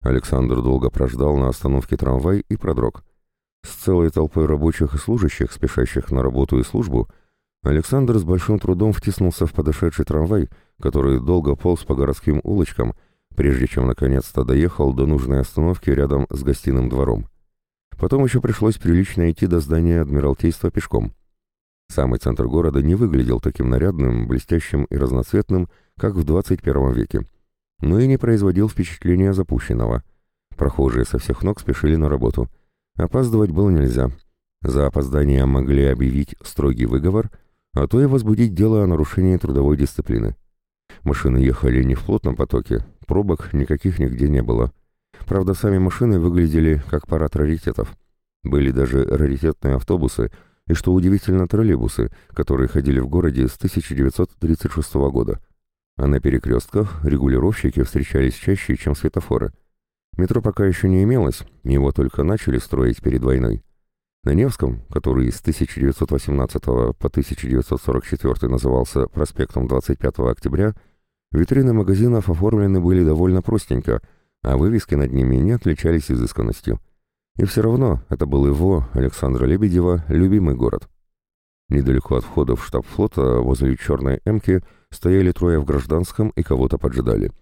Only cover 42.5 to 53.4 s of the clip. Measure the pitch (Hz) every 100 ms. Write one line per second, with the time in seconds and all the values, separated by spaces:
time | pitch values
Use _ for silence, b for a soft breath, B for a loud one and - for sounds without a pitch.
42.5 | 60 - 57 - - - 92 101 80 -
43.5 | 73 67 73 95 87 65 62 73 69 57
44.5 | 57 60 - _ _ _ B - 95 95
45.5 | 95 107 95 92 - 120 98 85 87 82
46.5 | 80 80 76 71 76 - 78 76 71 73
47.5 | 80 - - - - _ _ _ _ -
48.5 | 69 69 64 67 65 - 71 73 67 80
49.5 | - 69 65 - 92 67 - 57 b b
50.5 | b - 82 - 92 90 98 - 92 90
51.5 | 104 110 71 57 - 55 b b - 71
52.5 | 67 64 71 69 67 64 78 85 64